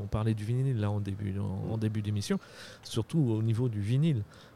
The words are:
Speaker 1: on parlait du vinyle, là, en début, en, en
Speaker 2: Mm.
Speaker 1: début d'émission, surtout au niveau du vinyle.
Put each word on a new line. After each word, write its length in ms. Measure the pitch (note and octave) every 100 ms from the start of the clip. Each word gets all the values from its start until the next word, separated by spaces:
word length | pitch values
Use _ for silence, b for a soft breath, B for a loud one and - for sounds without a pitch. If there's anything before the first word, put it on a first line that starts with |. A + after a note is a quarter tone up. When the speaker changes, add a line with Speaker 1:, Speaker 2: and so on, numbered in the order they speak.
Speaker 1:
on 40 | G2+
parlait 280 | A2 A2
du 100 | A2
vinyle, 340 | G#2+ B2 C3+ A#2
là, 100 | G#2
en 100 | G#2
début, 380 | G2+ G2+ G2+ G2
en, 340 | G2+ F#2+ G2+
en 40 | A2
Speaker 2:
Mm. 40 |
Speaker 1:
début 200 | A2 G#2+
d'émission, 360 | G#2 G#2 - G3 B B B B
surtout 360 | - - G#2+ E3
au 240 | B2+ A2
niveau 260 | A2+ A2 B2+
du 120 | G#2+
vinyle. 400 | G2+ C3 E3 B2+ G2+ B B